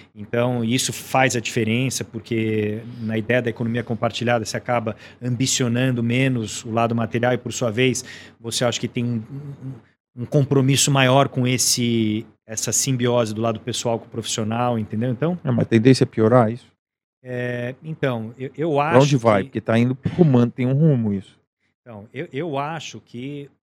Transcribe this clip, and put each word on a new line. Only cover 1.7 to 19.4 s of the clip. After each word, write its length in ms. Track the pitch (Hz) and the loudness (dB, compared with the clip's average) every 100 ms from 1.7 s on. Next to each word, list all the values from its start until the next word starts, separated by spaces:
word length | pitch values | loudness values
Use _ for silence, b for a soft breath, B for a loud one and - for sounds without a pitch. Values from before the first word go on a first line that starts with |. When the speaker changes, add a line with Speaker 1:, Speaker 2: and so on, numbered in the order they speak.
| 113 131 - | 0 -2 -4
Speaker 1:
porque 800 | 110 113 104 113 110 110 104 107 113 123 | -8 -12 -6 -2 0 0 -2 -6 -10 -10
na 160 | 110 110 | -4 -4
ideia 280 | 110 123 | 0 0
da 60 | 120 | 0
economia 320 | 110 117 120 | -4 -4 -4
compartilhada, 600 | 113 113 120 - 117 120 | -4 -2 -2 -2 0 0
você 140 | 110 117 | -2 -6
acaba 380 | - 120 110 107 B B | -2 -2 -2 -6 B B
ambicionando 800 | 123 120 131 - 123 120 131 123 | -4 -2 0 0 0 0 0 0
menos 640 | 117 123 135 127 107 - 117 | 0 2 2 0 -4 -8 -4
o 60 | |
lado 240 | 113 117 117 | 0 0 0
material 360 | 113 120 120 | -2 0 0
e, 40 | 127 | 0
por 160 | 123 | -4
sua 160 | - 120 | -4 -2
vez, 340 | 107 127 120 - B B B | 2 2 0 -6 B B B
você 260 | 117 113 120 | -8 -2 -2
acha 140 | 113 | -2
que 80 | 117 | -4
tem 180 | - 120 | -4 -4
um, 120 | 117 | -4
um, 1080 | 110 139 143 139 131 127 _ _ _ 127 | -6 -12 -14 -14 -14 -14 _ _ _ -12
um 20 | 120 | 0
compromisso 640 | 151 131 139 131 139 - | 2 4 4 4 2 2
maior 380 | 139 131 135 135 | 4 6 6 4
com 180 | - 123 | 0 0
esse, 800 | 127 - - 120 117 110 107 - _ - | 0 0 0 0 2 0 -2 -6 _ -14
essa 280 | 110 - | -8 -4
simbiose 600 | 107 - 127 123 120 113 | -2 0 0 2 2 0
do 60 | 110 | -2
lado 180 | 117 107 | -2 -2
pessoal 360 | 123 110 120 117 | -6 -4 -2 -4
com 80 | - | -6
o 20 | |
profissional, 680 | 120 - - 107 113 123 117 | -10 -6 -4 -4 -2 0 -2
entendeu? 340 | 107 107 123 | -4 -4 -4
Então 280 | 113 151 180 | -2 -2 -2
Speaker 2:
É, 80 | 143 | -2
mas 140 | 117 110 | 0 4
a 40 | |
tendência 340 | 117 120 131 | 4 6 6
é 40 | 127 | 2
piorar 440 | - 110 127 110 | 2 4 6 4
isso? 160 | 120 - _ _ _ _ _ | -2 -12 _ _ _ _ _
Speaker 1:
É, 520 | 127 123 123 123 120 135 | -12 -8 -6 -6 -8 -10
então, 500 | 160 160 139 117 110 120 | -12 -4 -2 -2 -6 -10
eu, 100 | 135 135 | -12 -6
eu 140 | 165 143 | -2 0
Speaker 2:
Pra 140 | 147 | 4
Speaker 1:
acho 80 | 165 | 6
Speaker 2:
onde 140 | 143 143 | 6 4
vai? 260 | 117 101 | 4 2